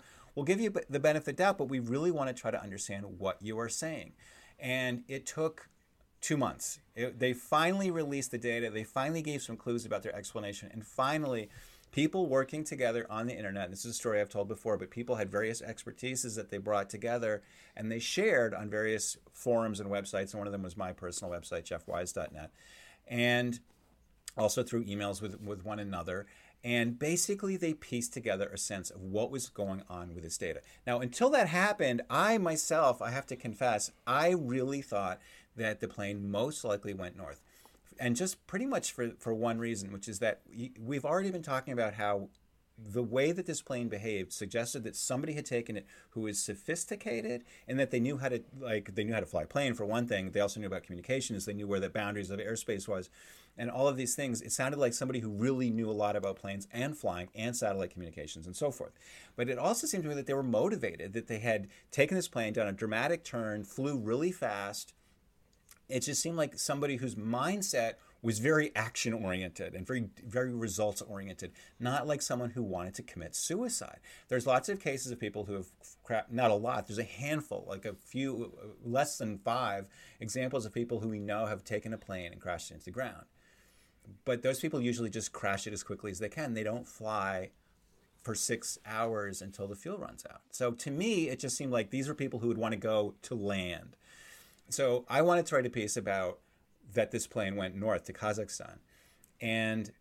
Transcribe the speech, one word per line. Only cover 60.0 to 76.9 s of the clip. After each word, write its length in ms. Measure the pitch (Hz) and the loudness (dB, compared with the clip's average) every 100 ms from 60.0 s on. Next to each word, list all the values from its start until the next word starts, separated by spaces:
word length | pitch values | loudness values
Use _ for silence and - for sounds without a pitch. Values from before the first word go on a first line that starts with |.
to 60 | 156 | 0
me 60 | 143 | -2
that 120 | 135 | 0
they 60 | |
were 100 | 139 | 0
motivated, 720 | 131 107 180 180 110 80 95 | 4 4 4 2 -2 -2 -6
that 140 | 113 - | -4 -4
they 120 | 110 | 0
had 300 | 120 110 98 - - | 2 2 0 -14 -2
taken 260 | - - 185 | 4 4 4
this 100 | - | 0
plane 240 | 120 110 | 0 0
down 160 | 113 104 | 2 0
a 60 | |
dramatic 500 | 98 110 110 139 165 | 0 0 2 2 0
turn, 400 | - 120 110 107 | -2 -4 -2 -4
flew 320 | 101 - 139 139 | -6 -2 -2 0
really 360 | 107 123 175 | 2 2 2
fast. 600 | 175 120 101 101 104 - - _ _ _ _ _ _ - - - | 0 -2 -2 -4 -6 -10 -16 _ _ _ _ _ _ -20 -20 -4
It 120 | 131 | -2
just 200 | 147 131 | 0 0
seemed 160 | 165 165 | 0 0
like 220 | 147 - | 0 0
somebody 400 | - 143 143 127 | -2 0 0 0
whose 160 | 127 | -2
mindset 800 | 104 110 120 151 202 175 127 113 - - - | -2 0 2 2 0 0 2 2 -2 -14 -2
was 160 | 117 107 | 2 4
very 320 | 131 156 151 107 | 6 6 6 2
action-oriented 1000 | 113 - 120 110 95 92 90 - 87 92 | 0 0 0 0 0 0 -2 -6 -8 -6
and 100 | 92 | -4
very, 240 | 127 104 - 120 | -2 -2 -6 -4
very 260 | 123 127 | -2 0
results-oriented, 1000 | 120 113 98 107 95 - 98 98 90 90 - - - | 0 -2 2 0 0 -6 -8 -10 -10 -12 -14 -18 -6
not 280 | 120 139 147 | -2 0 0
like 160 | 143 | -2
someone 260 | - 123 120 | 0 -2 -2
who 140 | 127 | -2
wanted 320 | 104 90 90 - | -2 -2 -4 -8
to 80 | |
commit 320 | - 85 80 - | -10 -10 -8 -4
suicide. 640 | - 180 247 - - - - - - | -2 -2 -2 -4 -6 -14 -20 -14 -2
There's 200 | 127 131 | 0 4
lots 200 | 127 - | 4 4
of 120 | 196 | -2
cases 320 | 156 135 127 | -2 -2 -4
of 80 | 117 | -4
people 260 | 107 104 101 | -4 -4 -4
who 80 | |
have 140 | 98 92 - - - | -6 -8 -14 -20 -14
cra-, 220 | - 110 - | -2 -2 0
not 180 | 120 120 | 4 6
a 60 | 104 | 6
lot, 320 | 117 123 | 4 -2
there's 100 | 98 | -2